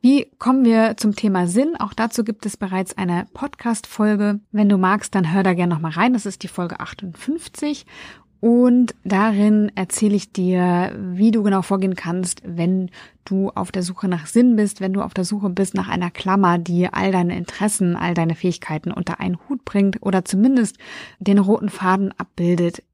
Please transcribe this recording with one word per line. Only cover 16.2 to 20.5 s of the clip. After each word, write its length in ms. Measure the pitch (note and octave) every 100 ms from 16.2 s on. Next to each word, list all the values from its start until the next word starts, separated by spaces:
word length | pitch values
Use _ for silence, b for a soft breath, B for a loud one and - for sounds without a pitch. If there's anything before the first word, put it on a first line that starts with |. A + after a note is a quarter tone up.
| F#3+ G3 F#3 F3
die 320 | E3+ F3 F3+
all 220 | - F#3+
deine 240 | F#3 F3 F3
Interessen, 580 | F3 - G#3 - F3+
all 180 | F3 E3+
deine 220 | F3 E3
Fähigkeiten 560 | D#3+ F3+ E3 - D#3 F3
unter 300 | - E3+ -
einen 160 | F#3 F3 -
Hut 160 | C4+
bringt 380 | - G3+ G3 -
oder 240 | G3 F#3+
zumindest 520 | F3+ F#3+ B3